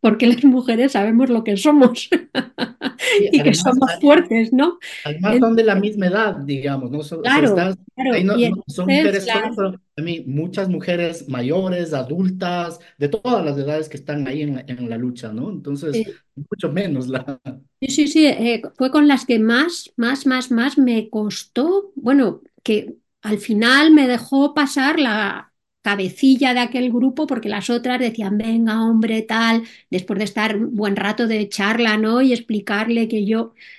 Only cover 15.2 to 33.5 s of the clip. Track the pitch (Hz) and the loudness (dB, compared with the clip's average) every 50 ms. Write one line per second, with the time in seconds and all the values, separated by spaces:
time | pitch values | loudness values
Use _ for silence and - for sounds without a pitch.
15.2 | 117 110 107 117 151 208 185 147 139 143 143 139 170 151 240 226 214 - - - | -12 -12 -10 -8 -8 -8 -10 -10 -8 -8 -8 -6 -6 -4 -4 -4 -6 -6 -10 -16
16.2 | _ _ _ 139 151 - 208 - 175 151 143 185 202 175 143 131 127 127 131 127 | _ _ _ -18 -12 -12 -8 -8 -6 -4 -4 -4 -4 -4 -4 -6 -4 -6 -6 -8
17.2 | - 139 135 - _ 131 - - - _ _ _ 269 269 - 311 285 285 - 320 | -8 -10 -14 -14 _ -16 -16 -16 -20 _ _ _ -8 -4 0 0 0 2 4 4
18.2 | 311 277 - - 226 240 233 226 - - - - 254 262 294 302 294 294 269 240 | 4 4 2 0 -2 -2 -2 -4 -6 -12 -4 -4 -2 0 4 4 6 6 4 4
19.2 | - - 240 220 220 220 233 254 311 349 - - - - _ 240 226 240 277 277 | 2 0 2 2 4 4 2 2 2 0 -4 -8 -12 -10 _ -4 -2 -2 -2 -2
20.2 | - 262 262 254 247 254 240 226 240 294 - 294 262 247 226 220 220 - - 214 | 0 0 0 0 -2 -2 0 0 0 2 2 2 2 4 2 0 -2 -4 -4 -4
21.2 | 214 208 - - - - _ 240 285 349 381 403 403 392 _ 269 214 240 285 277 | -4 -4 -6 -10 -14 -6 _ -2 0 0 0 -2 -2 -6 _ -4 0 2 4 4
22.2 | 247 180 - - - _ _ _ _ - 214 208 - - - - _ _ _ _ | 4 2 -2 -6 -14 _ _ _ _ -2 -2 -2 -2 -8 -14 -18 _ _ _ _
23.2 | - 214 214 202 - - 214 208 226 240 262 285 311 320 311 294 269 247 247 240 | -6 -4 -4 -4 -2 -2 0 2 4 4 4 6 8 8 8 8 6 4 2 -2
24.2 | - - 277 277 285 285 - 302 285 277 - 277 262 285 320 320 269 226 208 214 | -2 -2 2 2 2 2 2 0 -2 0 0 0 0 0 0 0 0 0 0 -2
25.2 | 202 196 - - - _ _ _ _ _ _ _ _ 202 202 196 190 180 - - | -2 -4 -6 -8 -14 _ _ _ _ _ _ _ _ -4 -2 -2 -4 -6 -2 2
26.2 | 269 269 269 247 277 254 247 247 240 240 254 247 254 247 233 240 262 269 262 311 | 4 4 4 4 2 0 2 0 -2 -2 -2 -4 -2 -2 0 0 0 0 0 -2
27.2 | 311 294 262 233 226 208 214 202 190 - 240 240 240 254 254 247 254 226 233 226 | -4 -4 -4 -6 -4 -4 -6 -4 -4 -4 -4 -2 -2 -4 -2 -2 -2 -4 -4 -4
28.2 | 202 190 208 208 220 226 226 226 226 226 214 226 226 226 226 220 226 226 220 220 | -4 -2 -2 -2 -2 -2 0 0 0 0 0 0 0 2 2 2 2 0 -2 -4
29.2 | 220 - 220 226 226 226 226 226 226 - - - _ _ - 180 185 - 196 196 | -4 -2 -2 0 2 2 0 0 -2 -6 -14 -20 _ _ -6 -6 -4 -4 -4 -4
30.2 | 214 202 - 214 214 220 208 208 233 - 240 202 214 202 196 202 196 208 220 - | -4 -4 -4 -4 -2 -2 -2 -4 -4 -4 -4 -4 -2 -2 -2 -2 -2 -2 -2 -2
31.2 | 240 226 220 214 208 202 - - 196 208 226 240 233 220 214 220 220 220 233 254 | -2 -2 -2 -2 -4 -4 -4 -2 -2 0 0 0 0 0 0 0 0 0 2 2
32.2 | 269 262 240 233 - - 214 202 196 - 202 208 220 233 233 233 226 233 226 214 | 2 2 2 0 -4 -6 -6 -6 -4 -4 -4 -4 -2 -2 -2 -2 -2 -2 -2 -2
33.2 | 202 208 220 226 226 226 | 0 0 -2 -2 -4 -6